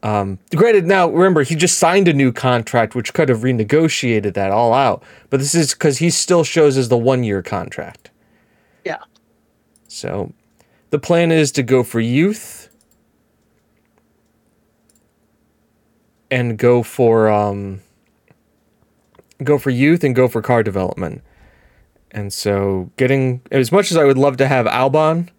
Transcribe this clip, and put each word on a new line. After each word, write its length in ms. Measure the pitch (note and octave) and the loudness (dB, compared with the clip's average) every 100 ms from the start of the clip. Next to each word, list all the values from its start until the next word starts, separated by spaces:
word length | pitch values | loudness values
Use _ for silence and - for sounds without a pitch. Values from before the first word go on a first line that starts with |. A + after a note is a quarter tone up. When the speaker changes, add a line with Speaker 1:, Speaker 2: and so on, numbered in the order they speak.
Speaker 1:
Um, 360 | A2 G#2 G2 F#2+ _ D3+ | -2 -2 -4 -8 _ 0
granted, 300 | A#3 G#3 E3+ | 4 4 2
now, 220 | G3 E3+ | 2 2
remember, 340 | E3 F#3+ E3+ | 2 2 2
he 120 | C3 | 0
just 240 | D#3+ F3 - | 0 0 2
signed 300 | E3+ F#3+ F3+ | 2 4 2
a 40 | |
new 200 | C#3+ C3+ | 2 0
contract, 640 | A#2+ C3 B2 A2+ B2 A2 | 0 0 0 0 0 0
which 180 | B2+ A2 | -4 -6
could 160 | - C#3+ | -2 0
have 120 | A#2 | 0
renegotiated 960 | B2 B2 G#2+ D3 E3 - B2+ A2 G2+ | -2 -2 0 0 0 -2 -2 -2 -2
that 160 | F#2+ G2 | -4 -2
all 220 | G2+ A#2 | 0 2
out. 300 | A#2+ C3+ - - - _ | 2 2 -2 -8 -20 _
But 120 | C#3 | -4
this 140 | C#3 | 0
is 200 | E3+ D3 | 0 -2
'cause 240 | - D#3 C3+ | 0 -2 0
he 120 | E3+ | -2
still 320 | - - F3 | -2 0 0
shows 360 | D#3 E3 D3 C3 | 2 2 2 2
as 100 | A#2+ | 0
the 80 | A#2+ | 0
one-year 460 | A#2 B2+ A#2 G2 | 2 0 -2 -4
contract. 680 | - G2 F2+ - - - - _ _ _ _ _ _ _ | -4 -8 -8 -12 -14 -16 -20 _ _ _ _ _ _ _
Speaker 2:
Yeah. 180 | F3+ D3+ - _ _ _ _ _ _ _ _ | -12 -12 -16 _ _ _ _ _ _ _ _
Speaker 1:
So, 440 | - - F2+ F#2 - _ _ _ _ _ | -12 -8 -8 -10 -14 _ _ _ _ _
the 100 | D3+ | -4
plan 320 | - E3+ E3+ | 0 0 2
is 220 | E3 D3 | 2 2
to 100 | - | -2
go 200 | A#2+ C3 | 2 2
for 180 | - A#2 | 2 -2
youth 680 | A2+ B2+ F#3 A3 - - - _ _ _ _ _ _ _ _ _ _ _ _ _ _ _ _ _ _ _ _ _ _ _ _ _ _ _ _ _ _ _ _ _ _ _ _ | -2 0 0 -2 -12 -20 -20 _ _ _ _ _ _ _ _ _ _ _ _ _ _ _ _ _ _ _ _ _ _ _ _ _ _ _ _ _ _ _ _ _ _ _ _
and 260 | B2+ A#2+ A2 | -4 -2 0
go 260 | B2 B2 | 2 2
for, 460 | A2+ - A#2+ A2+ A2 | 0 0 2 4 4
um, 520 | G#2 G#2 G2 G2+ F#2+ _ _ _ _ _ _ _ _ _ _ _ _ _ _ _ _ | 2 0 -4 -10 -12 _ _ _ _ _ _ _ _ _ _ _ _ _ _ _ _
go 160 | C3+ D3 | -2 0
for 120 | C#3 | 0
youth 340 | B2 C#3 E3+ | 0 2 2
and 100 | D3 | 0
go 140 | B2 B2+ | 2 2
for 120 | A#2 | 0
car 220 | G#2+ A#2+ | 0 0
development. 600 | G#2+ F#2+ F#2 - F2 - _ _ - _ _ _ _ _ _ | 0 -2 -4 -6 -10 -10 _ _ -20 _ _ _ _ _ _
And 200 | G#2+ G2+ | -12 -10
so 580 | - G#2 G2+ G2+ F#2+ F2+ - | -6 -4 -2 -2 -4 -8 -4
getting, 460 | B2+ C#3 C3 B2 - | 0 0 0 -4 -4
as 200 | C3+ B2 | -2 2
much 200 | F#3 G3 | 0 2
as 60 | E3 | 2
I 80 | |
would 140 | C#3+ C3 | 2 4
love 180 | C#3 C3 | 0 2
to 80 | C3+ | 0
have 200 | C3 A2+ | 2 0
Albon 600 | B2 C3+ D3+ D#3 E3 E3+ | 0 0 2 0 -2 -6